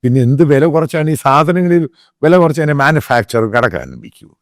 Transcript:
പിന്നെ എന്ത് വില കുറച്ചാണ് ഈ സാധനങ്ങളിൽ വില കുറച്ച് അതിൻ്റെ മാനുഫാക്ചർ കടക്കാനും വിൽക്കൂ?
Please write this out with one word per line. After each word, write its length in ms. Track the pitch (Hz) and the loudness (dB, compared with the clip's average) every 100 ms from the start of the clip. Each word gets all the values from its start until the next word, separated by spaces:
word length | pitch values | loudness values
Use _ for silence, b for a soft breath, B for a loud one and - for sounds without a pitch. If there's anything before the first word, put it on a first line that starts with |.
പിന്നെ 180 | 127 131 120 | 0 0 0
എന്ത് 160 | 139 160 | 2 2
വില 120 | 139 160 | 4 2
കുറച്ചാണ് 360 | 156 160 165 156 151 | 0 -2 -4 -4 -2
ഈ 20 | 139 | 0
സാധനങ്ങളിൽ 580 | 139 156 180 180 175 160 b b b | 2 2 0 0 0 -2 b b b
വില 100 | 151 180 | 2 4
കുറച്ച് 200 | 165 156 | 2 0
അതിൻ്റെ 160 | 151 143 | -2 0
മാനുഫാക്ചർ 640 | 139 156 - 120 107 117 110 113 | 0 0 0 -2 0 -4 -2 -2
കടക്കാനും 440 | 120 82 64 64 110 | -2 -4 -12 -18 -20
വിൽക്കൂ? 240 | _ - _ | _ -20 _